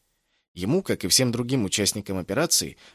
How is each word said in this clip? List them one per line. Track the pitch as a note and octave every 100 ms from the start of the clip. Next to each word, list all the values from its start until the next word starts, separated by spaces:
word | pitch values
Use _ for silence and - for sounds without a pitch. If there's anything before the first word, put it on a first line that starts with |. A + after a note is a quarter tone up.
| _ _ _ _ _
Ему, | - F#2+ F3
как | - G#2 A2+
и |
всем | - B2+
другим | A#2 A#2+ C3
участникам | G2 - G2 G#2+ G2+ F#2+
операции, | F2 G#2 E3+ - D#2 - -